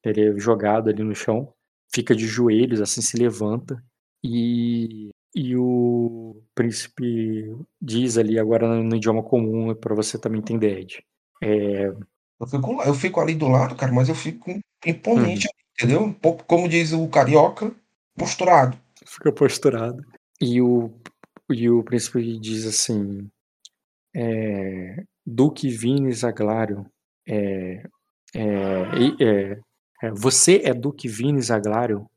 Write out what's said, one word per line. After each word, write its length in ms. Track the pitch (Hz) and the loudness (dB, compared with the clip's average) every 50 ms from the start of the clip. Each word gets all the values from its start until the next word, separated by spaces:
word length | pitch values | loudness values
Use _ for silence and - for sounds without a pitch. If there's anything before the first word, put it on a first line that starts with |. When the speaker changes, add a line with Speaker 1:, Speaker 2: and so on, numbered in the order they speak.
| _ | _
Speaker 1:
Ele 260 | 113 107 107 107 107 | -2 2 4 4 4
é 80 | 101 101 | 2 2
jogado 500 | 101 117 113 104 104 104 107 113 110 110 | 2 2 2 4 4 2 2 2 2 0
ali 140 | 104 104 107 | 0 0 -2
no 100 | 107 101 | -4 -4
chão, 380 | - - - 110 117 139 - _ _ _ _ _ _ _ _ - | -4 -2 -2 -2 -2 -4 -8 _ _ _ _ _ _ _ _ -6
fica 220 | 127 117 - 120 | -4 2 2 2
de 100 | 110 113 | 2 2
joelhos, 560 | 110 110 123 120 113 107 110 123 123 120 107 | -4 0 2 4 4 4 4 4 2 2 -2
assim, 200 | 104 - - 139 | 0 -2 -2 -4
se 160 | - - - | -4 -4 0
levanta. 680 | 117 120 120 104 101 107 104 110 123 - - 135 120 - _ _ _ _ _ _ _ - | 0 0 0 0 -2 -2 -2 -2 -4 -6 -10 -12 -12 -12 _ _ _ _ _ _ _ -8
E, 880 | 123 117 120 117 120 120 120 117 120 117 117 117 113 110 107 107 104 - _ _ _ _ | -4 -2 -2 0 0 0 0 -2 -2 -2 -2 -4 -6 -8 -14 -16 -18 -20 _ _ _ _
e 200 | 180 135 127 123 | -6 -4 -2 -2
o 880 | 123 127 123 123 123 120 120 120 120 117 117 117 113 113 113 110 107 113 _ _ | 0 0 2 2 2 2 2 2 0 0 -2 -4 -8 -16 -16 -18 -20 _ _ _
príncipe 1000 | - 117 117 110 - - - _ - 127 120 117 113 113 110 110 110 107 107 113 127 156 _ _ _ | 0 0 0 -2 -6 -12 -12 _ -6 -4 -2 -2 -2 -2 -2 -4 -6 -6 -10 -12 -14 -16 _ _ _
diz 380 | - 123 110 120 127 123 113 | -8 -2 0 0 0 2 2
ali, 220 | 117 110 107 113 110 | 2 2 4 2 2
agora 280 | 110 110 113 113 117 | 2 2 2 2 2
no, 160 | 113 117 113 113 | 2 2 0 0
no 120 | 113 113 | 0 0
idioma 260 | 113 107 113 110 110 | 0 2 2 0 0
comum, 540 | 110 - - 120 113 110 110 113 113 113 110 | 0 2 0 2 2 0 -2 -2 -2 -4 -4
pra 180 | 110 113 113 107 | -4 -4 -2 -2
você 240 | 104 107 - - 110 | -2 -2 -2 -6 -6
também 200 | - 110 110 110 | -4 -4 -4 -4
entender, 380 | 107 110 117 110 110 104 98 95 | -4 -2 0 2 2 0 0 -2
Ed. 240 | 92 92 - - _ _ _ _ _ _ _ _ - | -10 -14 -18 -20 _ _ _ _ _ _ _ _ -2
É 420 | 107 107 107 101 101 101 98 98 98 95 104 95 _ _ _ _ _ _ _ | 0 0 2 2 0 0 0 -2 -2 -4 -8 -16 _ _ _ _ _ _ _
Speaker 2:
Eu 80 | 117 | -10
fico 260 | 127 - 139 127 220 247 | -4 -4 -4 -2 -2 -4
lá, 140 | - - | 0 0
eu 60 | 143 143 | 0 0
fico 240 | 135 - 180 180 170 | 0 -2 -2 -2 0
ali 160 | 160 156 165 | -2 0 -2
do 120 | 156 151 | 0 2
lado, 280 | 131 131 127 127 - - | 4 4 4 2 0 -4
cara, 160 | - 139 127 | -4 -2 0
mas 180 | 123 123 127 135 | 2 2 2 2
eu 60 | 160 | 0
fico 440 | - - 156 165 - - 180 185 202 - _ _ _ - | -4 -6 -10 -10 -10 -12 -10 -10 -10 -12 _ _ _ -4
imponente, 640 | - - - - 214 233 233 240 214 - - - | -4 -4 -2 0 2 2 4 2 2 0 -2 -4
Speaker 1:
Uhum. 60 | - - _ _ _ _ | -6 -8 _ _ _ _
Speaker 2:
entendeu? 240 | - 123 117 139 175 220 | 0 2 2 4 4 2
Um 100 | 208 - | 0 -4
pouco, 300 | - - 165 170 - - | 2 2 0 0 0 0
como 220 | - 165 170 180 | 2 2 2 2
diz 240 | 170 160 170 165 156 165 | 2 2 2 2 2 0
o 140 | 160 165 | -2 -2
carioca, 640 | 160 - 156 131 127 151 151 156 170 - - 214 233 - _ _ _ _ _ _ _ _ | 2 4 4 4 6 8 6 6 6 2 -4 -6 -6 -8 _ _ _ _ _ _ _ _
posturado. 580 | - - - - - 185 180 175 151 131 127 127 - _ _ _ - _ | -6 -6 -4 -2 0 4 6 6 6 6 4 0 -6 _ _ _ -20 _
Speaker 1:
Fica 260 | - - - - 151 | -20 -20 0 0 0
posturado. 720 | 139 - 147 123 - - - 143 123 113 113 117 123 135 143 - _ _ _ _ _ _ | 2 4 2 2 2 2 2 2 2 2 -4 -6 -6 -10 -16 -20 _ _ _ _ _ _
E 200 | - 120 120 123 | -2 2 4 4
o, 300 | 123 123 123 120 117 113 110 - _ - _ _ - _ _ - _ - | 4 4 4 2 0 -2 -10 -18 _ -20 _ _ -20 _ _ -20 _ -6
e 180 | 131 113 117 117 | -2 0 2 4
o 140 | 120 120 110 | 4 4 2
príncipe 560 | - 127 117 113 - - 123 117 117 113 110 | 0 -2 -2 -2 -2 -4 -4 -4 -4 -6 -8
diz 260 | 110 110 110 110 110 | -8 -8 -6 -6 -6
assim, 600 | 110 104 - - - 117 104 101 98 101 98 101 104 _ _ _ _ _ _ _ - _ _ _ _ _ _ _ _ - | -4 -2 -2 -2 0 -2 -2 -2 -4 -6 -10 -12 -14 _ _ _ _ _ _ _ -20 _ _ _ _ _ _ _ _ -8
é, 880 | - 117 117 113 110 110 107 101 98 95 95 95 92 92 92 98 160 - _ _ _ _ | -6 -4 -4 -2 -4 -4 -4 -4 -6 -6 -8 -8 -10 -12 -12 -12 -14 -16 _ _ _ _
Duque 440 | - 117 117 135 151 151 - - 135 | -6 0 2 2 2 2 -2 -6 -6
Vini 420 | 117 110 113 120 135 143 135 131 120 | -6 -2 -2 0 0 0 0 -2 -2
Zaglário, 720 | 110 123 120 107 - 107 104 110 113 113 104 101 101 98 - _ _ _ _ _ _ _ | -2 -2 -4 -2 -2 -2 -2 0 -2 -2 -4 -4 -10 -10 -16 _ _ _ _ _ _ _
é, 560 | - 113 104 101 98 98 95 92 90 92 98 - - _ _ _ _ _ _ _ - - | -6 -4 -4 -2 -2 -4 -6 -8 -10 -12 -12 -16 -20 _ _ _ _ _ _ _ -12 -8
é, 100 | 113 110 107 101 98 98 98 95 92 92 - - - | -4 -2 -2 -2 -2 -2 -2 -2 -2 -2 -2 0 2
e, 240 | 120 147 - - 139 | 2 2 4 2 2
é, 360 | 113 104 101 98 98 101 107 _ _ _ _ _ _ _ _ - | 4 4 2 0 -4 -8 -12 _ _ _ _ _ _ _ _ -8
é, 80 | 113 | -8
você 500 | 107 101 110 131 131 - - 170 185 202 202 | -6 0 0 2 4 4 6 6 6 6 4
é 100 | - 123 | 2 -2
Duque 340 | 120 123 147 143 - - | 0 -2 -6 -6 -6 -10
Vini 340 | 123 104 107 120 143 147 139 | -10 -6 -2 -2 0 0 0
Zaglário 680 | 120 117 117 110 104 107 107 113 123 117 107 101 101 _ _ | 0 0 0 0 0 0 0 0 0 0 -2 -4 -4 _ _